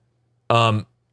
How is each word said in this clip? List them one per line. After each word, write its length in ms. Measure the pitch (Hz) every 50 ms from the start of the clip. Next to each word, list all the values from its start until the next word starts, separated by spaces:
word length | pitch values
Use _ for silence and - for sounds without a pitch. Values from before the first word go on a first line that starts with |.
| _ _ _ _ _ _ _ _ _ -
Um, 360 | 117 117 117 113 110 104 92 - _ _ _ _